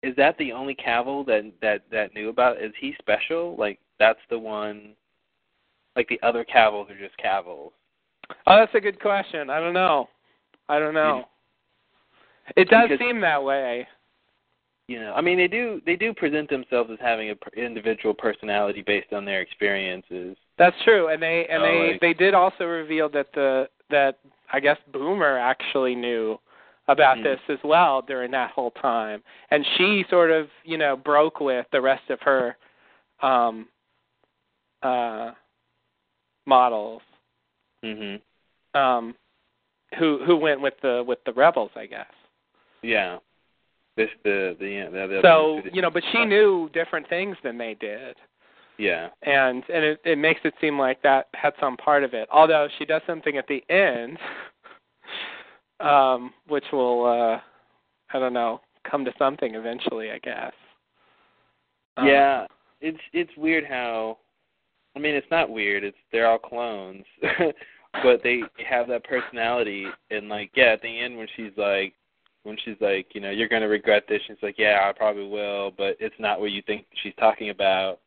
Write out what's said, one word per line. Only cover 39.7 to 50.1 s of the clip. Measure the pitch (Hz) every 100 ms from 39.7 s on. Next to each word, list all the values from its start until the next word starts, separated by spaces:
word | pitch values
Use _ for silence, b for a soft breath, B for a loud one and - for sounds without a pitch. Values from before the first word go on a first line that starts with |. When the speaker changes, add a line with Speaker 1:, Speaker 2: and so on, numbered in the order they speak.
| _ _ -
Speaker 2:
who, | 165 143
who | 143 170
went | 156 139
with | 139 -
the, | 135 123 123
with | 123
the | -
rebels, | 120 151 165 104 -
I | 110
guess. | 110 - _ _ _ _ _ _ _
Speaker 1:
Yeah. | 117 110 92 90 _ _ _ _ _ _ _ -
This, | 110 -
the, | 104 101 95 85
the, | 98
yeah, | 101 98
the, | 90 95
the | 98
Speaker 2:
So, | 175 160 156 156
Speaker 1:
other | 185
Speaker 2:
you | 180
know, | 180
but | 170 -
she | 233
knew | 233 202 214 185 160
different | 165 165 165 143
things | 175 196 180
than | 135 117
they | 113
did. | 107 107 107 127 - _ _ b b b -
Speaker 1:
Yeah. | 104 85 85 _
Speaker 2:
And, | - 139 131 127 -
and | 170
it, | 156 156
it | 165